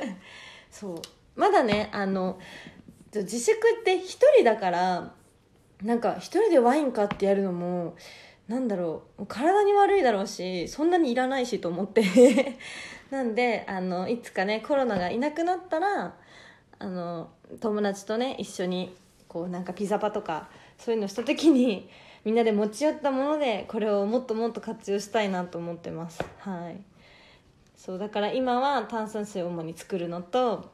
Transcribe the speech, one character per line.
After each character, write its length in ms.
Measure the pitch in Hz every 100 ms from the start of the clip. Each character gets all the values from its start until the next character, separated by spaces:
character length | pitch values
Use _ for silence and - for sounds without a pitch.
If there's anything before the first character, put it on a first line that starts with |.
<laughs> 680 | 269 185 - - - - -
そ 260 | - 202 165
う。 60 | - _ _ -
ま 140 | 370
だ 120 | 370
ね、 260 | 247 208 214
あ 140 | 208
の、 340 | 196 190 185 185 - - - - - - -
自 260 | 208 180 240
粛 160 | 311 440 453 -
っ 20 |
て 140 | - 370
一 240 | 370 - 523 554
人 80 |
だ 140 | 233 214
か 120 | 190
ら、 440 | 175 185 175 143 - _ _ _ _ _ -
な 120 | 202
ん 60 | 233
か 160 | 220 175
一 200 | - 339
人 120 | 440
で 80 | 320
ワ 180 | 240 285
イ 60 |
ン 100 | 285
買 140 | 240 202
っ 20 |
て 160 | 196
や 100 | 196
る 80 | 196
の 100 | 196
も、 440 | 175 175 180 170 - - - - - -
な 140 | 240
ん 80 | 254
だ 80 | 190
ろ 280 | 170 156 - -
う、 60 | 202
体 380 | 196 302 392
に 80 | 403
悪 260 | 403 403 403
い 40 |
だ 100 | 262
ろ 100 | 202
う 40 | 196
し、 420 | - 180 185 160
そ 160 | -
ん 60 | 320
な 80 | 359
に 140 | 294
い 20 |
ら 140 | 247 254
な 120 | 269
い 60 | 247
し 140 | 196
と 100 | 170
思 140 | 175
っ 20 | 202
て。 720 | - 196 208 247 233 269 -
<laughs> 480 | - - - - -
な 120 | 269
ん 120 | 240
で、 300 | 214 247 214 -
あ 140 | 190
の、 260 | 185 180 185
い 140 | 240
つ 120 | -
か 120 | -
ね、 160 | 196 214
コ 160 | 220 285
ロ 80 |
ナ 140 | 254 196
が 120 | 180
い 60 | 226
な 160 | 294
く 120 | 302
な 120 | 339 359
っ 40 | 359
た 140 | 320
ら、 340 | 381 381 180 - - - - - _ -
あ 80 | 202
の、 440 | 180 170 170 165 - - -
友 200 | 226 208
達 240 | 202 196
と 140 | - 220
ね、 180 | 254 -
一 120 | 190
緒 160 | - 180
に、 280 | 180 185 - _ _ _
こ 140 | 170
う、 60 | 180
な 100 | 180
ん 60 |
か 100 | 180
ピ 120 | 185 202
ザ 120 | 202
パ 120 | 208
と 120 | 208
か、 260 | 202 156 - - - _
そ 140 | -
う 20 |
い 40 | 226
う 20 |
の 80 | 196
し 40 |
た 100 | -
時 280 | 240 302 302
に、 400 | 269 247 185 - - - -
み 80 | 214
ん 20 |
な 80 | 226
で 100 | 226
持 140 | 208 214
ち 160 | 214
寄 80 | 302
っ 20 |
た 160 | 302 285
も 140 | 262
の 140 | 277 302
で、 280 | 277 202 -
こ 100 | 220
れ 120 | 214
を 160 | 202 202
も 140 | 247
っ 40 |
と 100 | 247
も 140 | 220 233
っ 40 |
と 100 | 220
活 280 | 208 220 -
用 80 | 202
し 100 | 202
た 140 | 233
い 60 | 202
な 160 | 185
と 140 | 180 170
思 160 | 170
っ 20 | 170
て 140 | 170
ま 180 | 160 170
す。 160 | - - -
は 320 | 202 180 170
い。 100 | - - _ - - - - _ _ _ _
そ 200 | - 185
う、 20 |
だ 100 | 208
か 120 | 214
ら 120 | 208
今 280 | 254 254 247
は 220 | 269 277
炭 260 | 208 226 214
酸 160 | 214 208
水 160 | 202
を 60 | 175
主 140 | 170
に 140 | 160 170
作 220 | - 185
る 100 | 170
の 140 | 175
と、 500 | 180 254 247 185 -